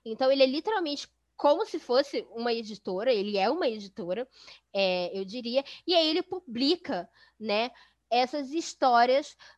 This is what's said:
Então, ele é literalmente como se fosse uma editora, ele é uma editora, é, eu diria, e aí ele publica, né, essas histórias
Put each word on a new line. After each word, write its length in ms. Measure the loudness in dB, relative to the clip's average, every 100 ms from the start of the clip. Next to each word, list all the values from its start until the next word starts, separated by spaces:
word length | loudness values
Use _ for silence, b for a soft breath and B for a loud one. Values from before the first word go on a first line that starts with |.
Então, 300 | -12 -2 2
ele 120 | 4
é 20 | 4
literalmente 600 | 2 -2 -2 -2 -6 -10 _ _ 0
como 300 | 2 4 0
se 120 | -6
fosse 480 | 0 0 0 -4 -8
uma 200 | -6 -4
editora, 600 | -4 -6 -10 -6 -4 0
ele 240 | 0 0 0
é 140 | 0
uma 180 | 0 -2
editora, 580 | -4 -12 -10 -6 -6 -8 B B B _
é, 380 | 0 0 0 -2
eu 100 | -6
diria, 400 | -8 -8 -4 -2 -4 B 0
e 80 |
aí 140 | 2 4
ele 140 | 0
publica, 840 | -4 -10 -10 -2 0 0 -2 -8 -8 b b -12
né, 320 | -2 -2 -2 -6 b b -2
essas 440 | 0 2 -2 -4
histórias 840 | -6 -6 0 4 6 6 4 0 -14 B